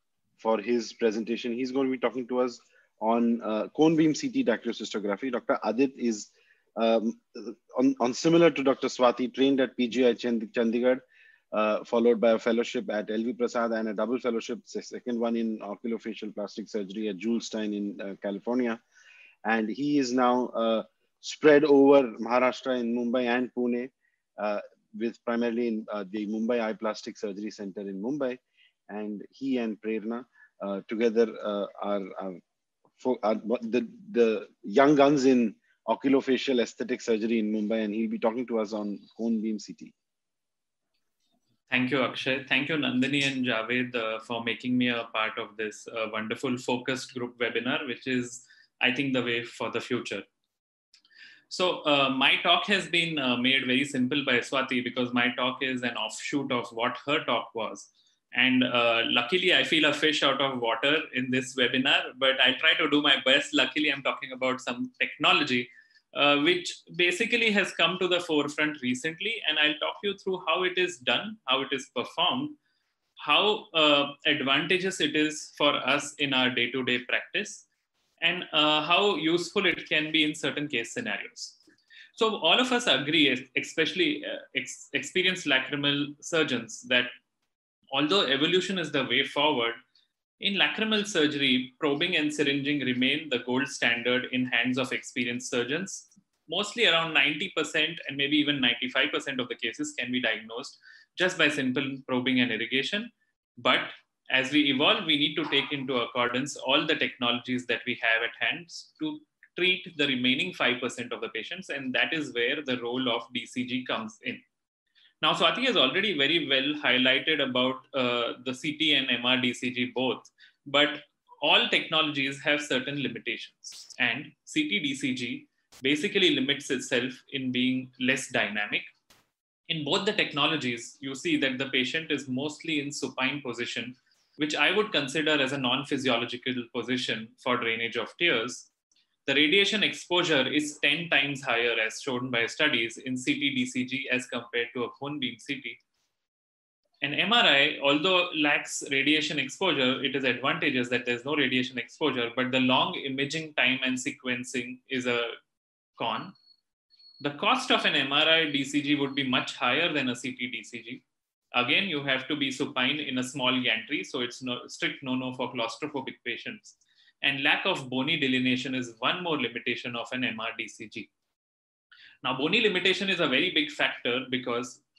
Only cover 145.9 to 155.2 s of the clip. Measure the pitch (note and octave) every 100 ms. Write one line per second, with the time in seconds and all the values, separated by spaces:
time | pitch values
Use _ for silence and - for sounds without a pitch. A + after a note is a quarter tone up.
145.9 | _ _ _ _ _ _ _ _ _ _
146.9 | _ C#3+ D3 F3+ A#3+ G3 C#3 D3 - C#3
147.9 | D3 F3+ F#3 F3 D#3 D3 D3+ D3+ - -
148.9 | C#3 C#3 D#3 D3+ D#3 C3 - F#3+ C#3 B2+
149.9 | B2+ - C3+ C3 B2 C3+ E3 E3 B2+ A#2+
150.9 | B2 B2 A#2+ B2+ D3+ C3 B2+ B2+ B2 A#2
151.9 | - D3+ B2+ A#2 B2+ B2+ C3 B2+ C3 F3+
152.9 | F3 C3+ C3 C#3 D#3+ D#3 D3 B2 C3 C3
153.9 | B2+ C#3 B2+ B2+ B2 B2 B2+ A#2+ B2+ _
154.9 | C3 B2 A#2+